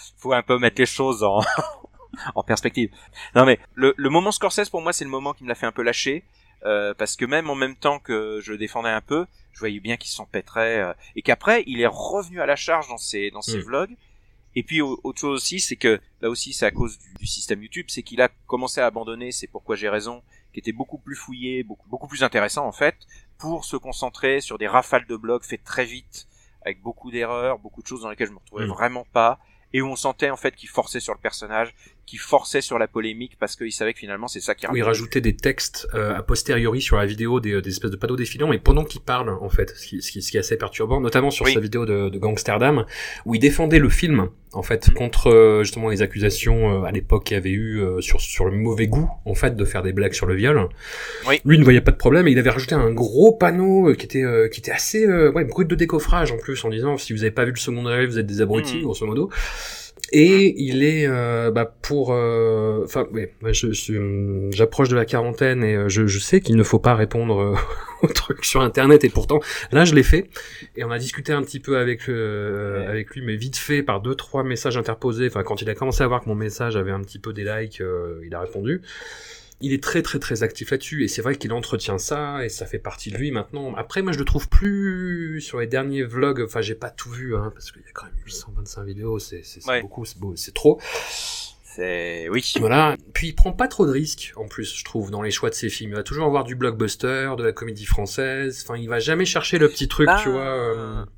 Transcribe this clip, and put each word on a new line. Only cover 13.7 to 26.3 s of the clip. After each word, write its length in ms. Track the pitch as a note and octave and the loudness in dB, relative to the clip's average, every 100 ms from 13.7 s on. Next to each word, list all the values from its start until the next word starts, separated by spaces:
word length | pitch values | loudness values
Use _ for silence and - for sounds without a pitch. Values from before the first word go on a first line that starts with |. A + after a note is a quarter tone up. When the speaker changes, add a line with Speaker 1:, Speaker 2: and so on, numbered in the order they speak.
| C3+ G3 B3 _ _ _ _ _ B2+ | -4 -4 -10 _ _ _ _ _ -8
Speaker 1:
Et 60 | |
puis 180 | A#2 D#3+ | -4 -2
au-, 200 | C#3+ B2+ | -2 -4
autre 160 | - - | -8 -8
chose 220 | C#3+ C3+ | -6 -4
aussi, 180 | - F#3 | -4 -4
c'est 160 | - B2+ | -6 -2
que 240 | B2 G#2 _ _ | 0 0 _ _
là 80 | A2+ | -6
aussi 240 | A#2+ - | -6 -8
c'est 140 | - G#2+ | -2 -2
à 20 | |
cause 300 | F#2 A#2+ - | 0 -4 -6
du, 160 | _ F#2 | _ -12
du 100 | - | -10
système 380 | - - G#2 | -8 -6 -8
YouTube, 240 | G#2+ F3 F3 | -8 -14 -12
c'est 140 | - | -12
qu'il 180 | - A#2+ | -6 0
a 80 | B2 _ - | 0 _ -6
commencé 340 | B2 B2+ - | -6 -4 -2
à 60 | B2 | -2
abandonner, 460 | A2 A2 A2+ B2 | -2 -8 -12 -10
c'est 160 | B2 - | -12 -12
pourquoi 280 | G#2 - G#2 | -12 -8 -6
j'ai 140 | G#2 | -4
raison, 320 | G#2 A2 A#2+ _ _ _ | -4 -6 -14 _ _ _
qui 60 | - | -14
était 120 | - | -10
beaucoup 280 | A2+ C3+ C#3+ | -8 -10 -12
plus 160 | - C#3 | -16 -18
fouillé, 480 | - B2+ B2 B2+ | -16 -12 -8 -6
beaucoup, 260 | A2 G#2+ _ | -8 -14 _
beaucoup 180 | - C#3 | -14 -10
plus 140 | - | -4
intéressant 460 | C3 G#2+ G#2 - C3 | -2 0 -2 -4 -6
en 40 | |
fait, 240 | - D3 - _ - - - | -2 -2 -2 _ -20 -20 -14
pour 260 | D3+ E3 - | -10 -8 -8
se 100 | C3+ | -10
concentrer 640 | C3 A#2+ B2 - C3+ C3+ | -10 -10 -10 -4 0 0
sur 200 | - G#2+ | -4 -8
des 80 | G#2 | 0
rafales 400 | B2 B2 B2+ A#2 | 0 2 -2 -4
de 80 | A2+ | -8
blogs 280 | A2+ A#2+ | -4 -4
faits 200 | - A2+ | -6 -14
très 220 | - - A#2+ | -10 -6 -6
vite, 420 | B2 - - - | -8 -20 -20 -20